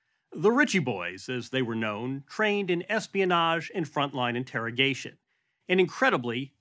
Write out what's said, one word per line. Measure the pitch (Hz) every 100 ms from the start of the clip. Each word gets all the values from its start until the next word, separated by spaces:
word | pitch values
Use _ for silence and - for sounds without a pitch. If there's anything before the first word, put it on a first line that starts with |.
| _ _ _
The | 180 190
Ritchie | 247 294 190
Boys, | 127 95 87 95 -
as | 127 104
they | 131
were | 117
known, | 113 110 104 127 139 -
trained | - 214 202 185
in | 175 -
espionage | 214 - 196 185 170 165 165 156
and | 196 147
frontline | 151 139 139 123 120
interrogation. | 131 117 117 123 135 131 - - _ _ _ _ -
And | 185
incredibly, | 180 - 262 165 120 117 139 _